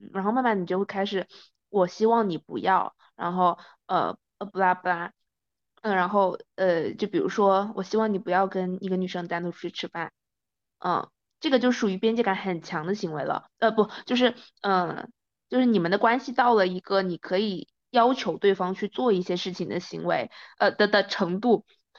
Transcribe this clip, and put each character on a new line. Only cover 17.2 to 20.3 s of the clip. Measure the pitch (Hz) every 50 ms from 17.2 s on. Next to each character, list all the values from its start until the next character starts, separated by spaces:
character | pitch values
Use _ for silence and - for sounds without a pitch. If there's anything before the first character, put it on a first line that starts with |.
| - - 180 185
以 | 220 214 190 156 - - _ _ _ _
要 | - 240 233 247
求 | 262 254 - 190 160 -
对 | - 202 196
方 | 190 185 180 190
去 | - 208 202
做 | - - 254 247
一 | 202 180
些 | 180 - 180
事 | 175 - 190
情 | 180 - 180 -
的 | 104 175
行 | 175 - - 82 160
为， | 170 165 143 113 -